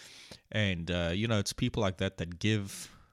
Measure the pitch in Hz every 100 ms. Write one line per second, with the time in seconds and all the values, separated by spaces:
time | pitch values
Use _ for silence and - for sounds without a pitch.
0 | - - - - - 107 101 87 85 87
1 | 85 92 113 107 98 - 123 120 98 -
2 | 95 - 85 85 107 107 98 - - -
3 | -